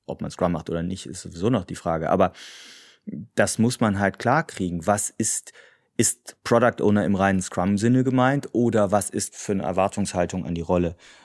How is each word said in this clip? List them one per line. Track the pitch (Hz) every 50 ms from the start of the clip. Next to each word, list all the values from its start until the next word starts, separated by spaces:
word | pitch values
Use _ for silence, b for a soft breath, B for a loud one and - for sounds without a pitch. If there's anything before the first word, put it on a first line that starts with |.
| _
ob | - - -
man | - 82
Scrum | - - 92 87
macht | 87 78 - -
oder | 82 85 85
nicht, | 87 90 - - 62
ist | - 92 -
sowieso | 87 87 85 95 120
noch | 127 104 85
die | - -
Frage. | - - 87 82 80 82 -
Aber | 92 95 92 90 - B B B B B B B B B B B B B B - - 76 104 - -
das | - 101 - - -
muss | 113 123 123 -
man | 117 107 98 101
halt | 101 95 - -
klar | - 120 135 160 160
kriegen. | - - - 95 87 87 85 80
Was | - 104 101 - -
ist, | - - 110 - - - - - - b b b b b b b b -
ist | 117 - - - - - - _ -
Product | - 120 117 123 117 110 - -
Owner | 104 104 104 87
im | 87 98
reinen | 92 95 98 95 92
Scrum-Sinne | 92 - - 92 90 98 101 98 110 117 127 127 127
gemeint | 135 127 127 127 131 139 143 - -
oder | - 113 120 117 107 107 104 95
was | 104 101 - -
ist | - 104 - - -
für | - - - 101
eine | 95 85
Erwartungshaltung | - 90 92 95 101 - 104 98 - - 92 87 85 - 90 -
an | 76 85
die | 85
Rolle, | 80 - 92 87 87 82 85 B B B B B